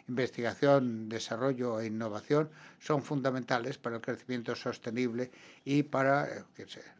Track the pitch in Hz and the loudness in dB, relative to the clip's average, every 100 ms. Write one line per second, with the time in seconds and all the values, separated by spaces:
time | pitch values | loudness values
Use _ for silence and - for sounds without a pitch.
0 | - 123 123 - 117 98 143 139 123 113 | -6 -2 -2 0 -4 2 6 6 4 -2
1 | 110 113 - 113 131 127 123 110 113 110 | -6 -6 -6 -2 0 0 -2 -2 -2 -4
2 | 113 104 - 147 156 - - - - 143 | -4 -6 0 2 2 -6 -20 -10 -2 -2
3 | - 147 131 127 120 127 123 117 120 113 | 0 0 0 0 0 -2 -2 -6 -6 -4
4 | - 117 - 123 117 117 127 117 120 113 | -4 -6 -6 -6 -4 -4 -4 -6 -4 0
5 | 123 117 127 - - - 135 143 143 135 | 0 0 -6 -8 -20 -14 0 2 2 2
6 | 135 143 151 - - - - - - - | 4 4 2 -6 -12 -18 -18 -18 -18 -20